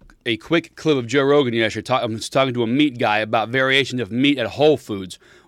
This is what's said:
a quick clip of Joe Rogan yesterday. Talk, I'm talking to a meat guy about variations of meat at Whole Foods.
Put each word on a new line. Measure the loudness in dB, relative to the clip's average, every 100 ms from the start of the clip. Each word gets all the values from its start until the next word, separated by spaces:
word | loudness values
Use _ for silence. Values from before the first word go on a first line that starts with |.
| -20 _ -6
a | -6
quick | 0 -2 -2 -4
clip | 0 0
of | 0
Joe | 0
Rogan | 4 4 2
yesterday. | 0 0 -2 -2
Talk, | -2
I'm | -2 -6
talking | -2 0 0 0
to |
a | 0
meat | 0 0 0
guy | 0 0
about | 0 -2 0
variations | 0 2 2 0 -4
of | -4
meat | 0 0 0
at | -4
Whole | 2 2 2
Foods. | -2 -8 -8 -14 _ -20